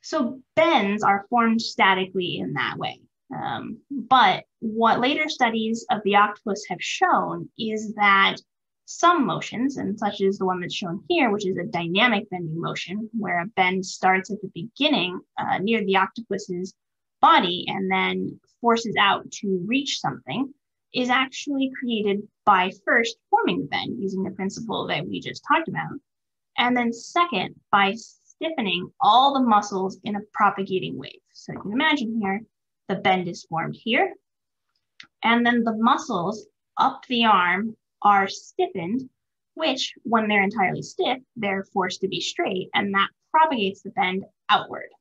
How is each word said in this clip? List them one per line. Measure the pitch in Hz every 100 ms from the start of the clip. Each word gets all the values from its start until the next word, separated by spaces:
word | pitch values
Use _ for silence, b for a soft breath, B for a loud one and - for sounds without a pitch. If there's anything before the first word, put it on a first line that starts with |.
So | - 320 233 - _ -
bends | 330 277 202 208
are | 208 196 -
formed | 233 226 226
statically | - - 202 185 190 190 175 135
in | 180
that | 143 117 -
way. | - - _ _ _
Um, | - - 117 120 - _
but | 285 220 262 208 165 - _
what | 226 214 226 233
later | 247 294 311
studies | - 240 226 220 226 -
of | 208
the | 196 202
octopus | 208 - 226 196 -
have | 170
shown | - - 370 254 180 170 165 -
is | 226 214 214 214
that | 208 196 190 190 _ _ _ _ _
some | - 339 349 220
motions, | 151 - - 262 262
and | 190 202
such | 208 202
as | 196 202
the | 190
one | 180
that's | 175
shown | - 185 165 -
here, | 339 254
which | 202 190
is | 180
a | 170
dynamic | 175 170 190 247 208 -
bending | 180 165 160
motion, | 160 160 - 196 220
where | 226 196 175
a | 175
bend | - 185 190 185
starts | - 185 185 190
at | 208
the | 190
beginning, | - 160 - 294 247 180 185 - -
uh, | - 185
near | 190 226
the | 190 190
octopus's | 196 - 233 196 - 175 185 _ _ _ _ _
body | 294 320 190 180 -
and | 196 190
then | 190 185 185 190 - _ _
forces | 233 226 226 190
out | 202 - -
to | - 202 185 180
reach | 262 285 -
something, | 147 131 - 170 277 - _ _ _
is | 240 247
actually | 247 262 - - 277 262 262
created | 247 226 208 202 202 _ -
by | 190 185 - -
first | 247 466 - _
forming | 415 427 175
the | -
bend | - - -
using | 196 185
the | 190
principle | - 190 - 226 190 -
that | 170 -
we | 190
just | - - -
talked | 311 320
about, | - 156 - _ _ _ _ _ -
and | 247 247
then | 233
second, | 233 - 339 349 233 - - _
by | 202 196
stiffening | 226 - _ _ _ 311 320 208 175 180 _
all | 190 226 277
the | 277 247
muscles | 208 208 190 190 190 233
in | 208
a | 214
propagating | - 202 196 196 185 165 131
wave. | - - _
So | - -
you | -
can | 185
imagine | 226 311 294 226 226
here, | 196 196 - _ _ _ _
the | 190
bend | 202 185 175
is | -
formed | - 160 151 151
here, | - 254 381 381 _ _ _ _ _ _ _ _ - _
and | 220 233 240
then | 240
the | 233 214
muscles | 226 302 302 196 170 220 - _ _ -
up | 262 262 -
the | 247 233
arm | 196 175 180 220 220 _ _
are | 208 202 196
stiffened, | - - - 359 196 170 247 262 _ _ _ _ -
which | 311 262 - -
when | - 226 214
they're | 208
entirely | 196 220 180 151
stiff, | 147 - 339 262 _ -
they're | 202 190 196
forced | 196 180 -
to | 190
be | 170
straight, | - - 349 190 151
and | - 202
that | 196 196 _ _
propagates | 320 320 262 196 190
the | 196
bend | 202 185 190 - _ _
outward. | 208 - - - _